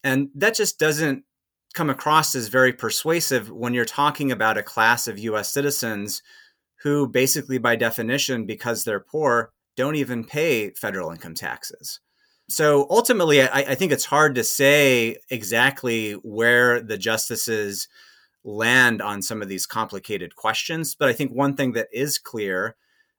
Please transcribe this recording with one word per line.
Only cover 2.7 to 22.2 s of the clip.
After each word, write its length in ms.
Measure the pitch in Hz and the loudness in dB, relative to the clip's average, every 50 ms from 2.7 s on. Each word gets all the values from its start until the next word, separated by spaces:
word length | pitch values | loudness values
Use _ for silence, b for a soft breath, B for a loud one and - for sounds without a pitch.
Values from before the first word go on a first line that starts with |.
| 117 | 2
persuasive 760 | - - 110 101 - - 151 165 170 165 - 135 123 104 110 | 0 -4 -4 -4 -2 0 0 0 0 0 0 0 -2 -2 -4
when 240 | - - 120 120 123 | -10 -6 -4 -2 0
you're 100 | 123 117 | 0 0
talking 460 | 113 - - 143 147 143 - 147 135 | -2 0 2 2 2 2 0 -2 -2
about 260 | 127 98 110 110 107 | 0 2 2 2 2
a 60 | 104 104 | 0 -4
class 460 | - - - 110 113 120 117 - 120 | -6 0 2 4 4 4 2 0 -6
of 100 | 107 98 | -8 -6
U 180 | 107 113 107 | -6 -4 -4
S 160 | 107 101 - - | -2 -4 -2 -4
citizens 720 | 139 143 143 139 - - 117 107 101 101 104 92 - b b b b b b b b b _ _ _ - | -2 -2 -2 -2 -2 -4 -4 -4 -6 -6 -8 -8 -10 b b b b b b b b b _ _ _ -2
who 240 | 147 143 147 143 123 | 0 2 2 0 2
basically 500 | 98 127 131 135 - 156 131 - 131 127 | 2 2 2 2 0 -2 -4 -4 -4 -2
by 160 | 113 120 117 | 2 0 2
definition, 720 | 113 120 113 110 - 113 113 123 147 - - 131 117 107 | 2 0 -2 -2 -2 -4 -2 -2 -2 -2 -2 -2 -4 -4
because 380 | 95 110 107 - 120 117 110 - | -6 -8 -8 -4 -6 -4 -4 -4
they're 160 | 117 107 98 | -4 -4 -6
poor, 520 | - _ - 156 156 139 120 120 110 - _ _ _ _ _ | -6 _ -6 -2 0 2 2 2 0 -4 _ _ _ _ _
don't 200 | - 127 143 156 | -4 -4 -2 -2
even 260 | 151 139 123 123 117 113 | -2 -4 -4 -4 -8 -8
pay 480 | - - 147 156 170 139 113 107 98 | -6 -4 -2 0 0 0 0 -2 -4
federal 400 | - - - 107 95 95 87 80 | -8 -8 -8 -6 -6 -6 -8 -8
income 240 | 82 80 - 85 80 | -10 -12 -16 -16 -14
taxes. 640 | - - 76 62 - - - - - - - - - _ _ _ _ _ _ _ _ _ _ | -10 -10 -10 -10 -10 -12 -16 -16 -14 -14 -16 -16 -16 _ _ _ _ _ _ _ _ _ _
So 380 | - - 156 151 147 143 139 143 | -2 2 4 4 6 4 4 4
ultimately, 500 | 175 220 233 - 254 208 175 160 147 143 131 | 2 2 4 4 2 2 4 6 6 6 6
I, 180 | 127 - 135 | 4 2 0
I 140 | 143 139 135 | 0 0 -2
think 160 | - 190 180 | -2 0 0
it's 140 | 143 123 - | 0 -2 0
hard 300 | - 143 147 151 151 135 | 0 2 4 4 4 4
to 100 | 123 110 | 0 -2
say 720 | - - - 143 139 143 147 143 135 127 120 117 113 - - _ _ | -2 0 2 4 6 6 6 6 4 4 4 2 0 -4 -8 _ _
exactly 840 | 131 117 107 92 117 117 123 135 135 - - 123 117 113 110 107 104 | -10 -8 -6 -2 2 2 2 2 2 -2 -4 -2 -2 -2 -2 -4 -6
where 680 | 101 _ 110 104 110 113 120 120 120 123 123 120 120 | -8 _ -12 -4 0 2 4 4 6 4 4 2 0
the 180 | 113 110 110 101 | -2 -6 -8 -6
justices 880 | 95 113 113 110 - - 120 110 - - 113 107 104 101 98 98 - b b b b b b b b b b b _ | -2 -2 -2 -2 -2 -6 -6 -6 -4 -4 -4 -4 -4 -4 -6 -8 -10 b b b b b b b b b b b _
land 560 | - 104 104 113 117 123 131 127 120 113 101 | -12 -8 -2 2 4 6 6 6 4 4 0
on 220 | 101 104 101 101 95 | -4 -6 -6 -6 -6
some 180 | - 113 110 | -8 -8 -8
of 80 | 104 98 | -8 -8
these 160 | 98 92 - | -8 -8 -8
complicated 720 | - - 110 110 104 - 98 - - 107 98 87 85 - | -6 -6 -6 -6 -6 -8 -14 -10 -8 -8 -8 -8 -10 -14
questions. 580 | - - 113 110 - - - 165 165 160 - - | -6 -4 -4 -4 -4 -6 -6 -6 -6 -6 -8 -4
But 140 | _ 151 131 | _ 0 0
I 60 | 120 | 0
think 180 | - 147 127 113 | 0 -4 -6 -2
one 240 | 123 139 139 139 | 0 0 0 0
thing 160 | 135 139 127 113 | 0 -2 -2 0
that 160 | 117 107 - | -2 -4 -4
is 280 | - 117 139 147 143 | -4 -4 -4 -2 -4
clear 580 | - | -6